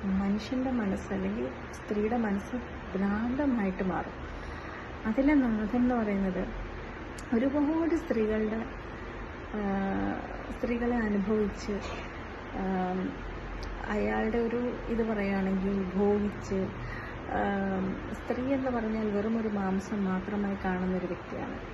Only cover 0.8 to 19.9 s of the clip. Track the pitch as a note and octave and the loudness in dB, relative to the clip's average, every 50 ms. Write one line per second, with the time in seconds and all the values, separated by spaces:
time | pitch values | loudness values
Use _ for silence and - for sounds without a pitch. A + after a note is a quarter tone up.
0.8 | G#3+ G3 G3+ G#3 - - G3+ F#3+ F#3 F#3+ G#3 A3+ B3 C4 - - - - - - | 2 0 0 -2 -2 -2 -2 -2 0 0 0 -2 -2 -4 -4 -8 -10 -10 -10 -10
1.8 | - - A3 G#3 G#3 A3 A#3 B3 A3+ G#3+ G3 G3+ - - - B3 A3+ - - - | -4 -2 0 2 2 2 2 2 2 2 2 0 -2 -2 -6 -6 -6 -6 -10 -10
2.8 | - - - F#3+ G3 G3+ G3+ G#3+ A3+ A#3+ B3 C4 D4 C#4 B3 A#3 G3+ F#3+ F#3 - | -10 -4 0 2 2 4 2 2 2 0 2 2 2 4 4 4 2 2 2 2
3.8 | G3+ F#3 E3+ D#3+ - - - - - - - - - - - - - - - - | 0 0 0 0 -2 -4 -8 -8 -8 -8 -8 -8 -8 -8 -8 -8 -8 -8 -10 -10
4.8 | - - - - - A3 A3 - C4+ C#4+ D#4 C#4+ B3+ A#3+ A3 G#3+ G#3+ G#3 B3 B3 | -10 -10 -10 -4 -2 0 2 6 6 8 8 8 8 6 4 2 2 2 4 4
5.8 | B3 B3 B3+ A#3+ A3 G#3 G3+ G3 G3 F#3+ F3+ F#3 F#3+ - - - - - - - | 4 6 4 4 2 2 2 2 2 2 2 0 -2 -2 -4 -6 -6 -6 -8 -8
6.8 | - - - - - - - - - - - A3+ B3 C#4 C4 D4 D4 C#4 D#4+ D#4+ | -8 -8 -10 -10 -10 -10 -10 -10 -4 0 2 4 4 4 4 4 4 4 4 4
7.8 | E4 D#4+ E4 D#4 - - A#3+ A3+ A3 G#3+ G#3+ G#3+ A3 G#3+ G#3+ A3+ A3+ - - - | 4 4 2 2 2 0 2 2 2 2 2 2 2 0 0 -2 -4 -6 -8 -10
8.8 | - - - - - - - - - - - - - - - G#3+ G#3 G3 G3 G3 | -10 -10 -10 -10 -10 -10 -8 -8 -8 -8 -10 -10 -10 -6 -4 -2 0 0 0 0
9.8 | G3 G3 F#3+ G3 G3 G3+ - - - - - - - - - - - A3+ A#3+ A#3 | 0 0 0 0 0 0 -2 -2 -4 -6 -8 -8 -8 -8 -6 -4 -2 -2 0 0
10.8 | A#3+ A#3+ B3 A#3+ A3 G#3+ G#3 G3+ F#3+ G3+ A3 G#3+ G#3+ G3 - - - - G#3 G3 | 2 2 2 2 2 2 2 2 2 4 4 4 2 2 0 -4 -4 -4 -4 -4
11.8 | - - - - - - - - - - - - - - - - G3 F#3+ F#3+ F#3 | -4 -6 -6 -8 -8 -10 -10 -10 -10 -10 -10 -12 -10 -8 -4 -2 0 0 2 2
12.8 | F#3 F#3 F#3 F#3 F#3 - - - - - - - - - - - - - - - | 0 0 0 0 -2 -2 -4 -6 -8 -8 -8 -8 -8 -8 -8 -6 -6 -6 -6 -6
13.8 | - - G#3 G#3 G#3 G#3+ G#3+ G#3+ A3 A3 G#3+ A#3 A#3 A3+ A#3 A#3+ B3 B3 A3+ - | -4 -2 0 0 2 2 2 2 0 2 2 2 2 2 2 0 0 0 -2 -4
14.8 | - - A#3 A3 A3+ A3 A3 G#3 G3+ G3 G3 G3 F#3+ F#3+ F#3+ F#3+ F#3 G3 G3+ G3 | -2 -2 0 2 2 2 2 0 2 2 2 2 2 2 2 2 2 2 2 2
15.8 | F#3+ F3+ F3 F#3+ G#3 G3+ G3+ G#3 G3+ G#3 G3 - - - G3 F#3+ F#3+ F3+ - - | 0 0 2 4 4 6 6 4 2 0 -2 -4 -4 -2 0 0 0 -2 -4 -6
16.8 | - - - - - - - - - - - G3+ G#3 G3+ G3+ G3 G3 G3 F#3+ F#3+ | -6 -6 -6 -6 -8 -8 -10 -8 -6 -4 -2 0 0 2 2 2 0 0 0 0
17.8 | F#3+ F#3+ F#3+ - - - - - - - A#3+ A#3+ B3+ C4 C#4 C4+ C4 C4 B3 A#3 | 0 0 -2 -4 -4 -6 -6 -8 -4 -2 -2 -2 2 0 2 2 2 0 0 0
18.8 | A3 A3 A3 A3 A3 G#3+ G3+ G3+ G3+ A3+ A3+ A3+ A3 A3 G3+ G3+ G3 F#3+ F#3+ G3 | 0 0 0 0 0 0 0 2 2 2 0 0 0 0 0 0 0 2 0 0
19.8 | - - | 0 -2